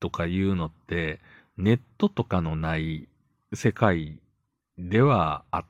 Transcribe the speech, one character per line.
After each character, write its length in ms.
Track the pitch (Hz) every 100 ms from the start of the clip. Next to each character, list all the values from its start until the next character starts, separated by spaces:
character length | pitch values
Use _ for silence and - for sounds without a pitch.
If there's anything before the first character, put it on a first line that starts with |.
と 100 | 87
か 160 | - 85
い 140 | 92
う 140 | 98
の 120 | 92 80
っ 40 |
て、 500 | - - 85 80 80 _ - _ -
ネ 180 | 95
ッ 60 | 120 - -
ト 100 | 208
と 160 | -
か 160 | - 92
の 160 | 82 80
な 220 | 80 80
い 300 | 80 78 - _ _ _ _
世 200 | 110 117
界 460 | - 110 87 76 78 _ _ _ _ _ -
で 240 | 87 107
は 420 | 139 117 80 76 -
あ 80 | -
っ 80 | -